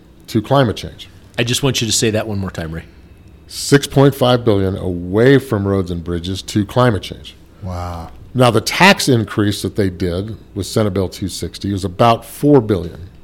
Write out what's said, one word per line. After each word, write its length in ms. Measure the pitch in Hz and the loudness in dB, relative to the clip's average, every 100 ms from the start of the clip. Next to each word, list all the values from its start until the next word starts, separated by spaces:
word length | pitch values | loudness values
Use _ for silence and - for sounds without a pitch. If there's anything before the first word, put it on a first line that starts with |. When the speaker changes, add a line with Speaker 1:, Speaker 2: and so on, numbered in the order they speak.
| - - - | -20 -20 -4
Speaker 1:
to 120 | 113 | -4
climate 360 | - 135 123 90 | 2 2 2 -2
change. 320 | 78 - - - - - | -8 -14 -20 -20 -14 -4
Speaker 2:
I 60 | |
just 220 | 120 123 | -2 0
want 160 | 139 120 | -2 -2
you 60 | 113 | -2
to 40 | |
say 180 | 101 117 | 0 0
that 180 | 104 107 | -2 -4
one 100 | 101 | -6
more 140 | 95 | -6
time, 200 | - 80 | -8 -8
Ray. 120 | 82 - - - - - - - | -10 -12 -20 -20 -20 -20 -20 -18
Speaker 1:
Six 400 | - - 143 - | -10 2 2 2
point 260 | 139 143 | 4 4
five 300 | 139 123 123 | 4 2 2
billion 320 | 113 101 95 95 | 2 2 0 -4
away 600 | 92 87 87 98 127 139 | -6 -6 -2 2 6 6
from 280 | 131 107 98 | 4 -2 0
roads 240 | 98 87 | 0 -2
and 120 | 87 | -6
bridges 380 | 82 87 85 95 | -4 -6 -4 -8
to 220 | - 107 | -4 -4
climate 380 | 98 - 123 95 | -2 2 2 2
change. 320 | - - - - - - | -6 -14 -18 -20 -20 -16
Speaker 3:
Wow. 520 | 92 90 87 87 80 - - | -10 -8 -8 -10 -12 -16 -10
Speaker 1:
Now, 180 | 120 123 | 2 4
the 80 | 110 | 4
tax 480 | - - 185 196 - | 0 4 4 4 2
increase 520 | 120 104 - 104 101 | 2 2 0 0 0
that 120 | 98 | -4
they 160 | - 98 | -2 -2
did 460 | 87 92 85 104 101 - | -2 -4 -2 -6 -12 -12
with 100 | 104 92 | -10 -4
Senate 280 | - 107 | -2 0
Bill 140 | 95 90 | 0 -4
two 200 | - 95 | -4 -8
sixty 460 | - 85 - 98 | -6 -10 -8 -6
is 100 | 98 | -4
about 400 | 95 87 117 117 | -6 2 4 4
four 360 | - - 147 143 | -2 -2 4 4
billion 500 | 110 98 85 78 87 - | 4 -2 -2 -12 -18 -20